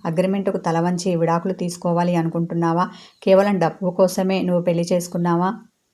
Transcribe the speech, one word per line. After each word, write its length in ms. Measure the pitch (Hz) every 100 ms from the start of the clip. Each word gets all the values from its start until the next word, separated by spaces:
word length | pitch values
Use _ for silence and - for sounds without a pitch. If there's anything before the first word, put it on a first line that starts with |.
| 175
అగ్రిమెంటుకు 520 | 165 185 196 196 185
తల 200 | 175 165
వంచి 300 | 170 180 185 170
విడాకులు 360 | 165 170 185
తీసుకోవాలి 600 | 185 175 175 175 170 175 175
అనుకుంటున్నావా? 680 | 165 170 170 170 165 165 180 - - _
కేవలం 340 | - 190 202 190
డబ్బు 320 | 165 170 180
కోసమే 480 | 180 185 185 190 190
నువ్వు 200 | 180 175
పెళ్లి 220 | 175 170
చేసుకున్నావా? 640 | 170 180 175 180 175 170 185 233 - _ _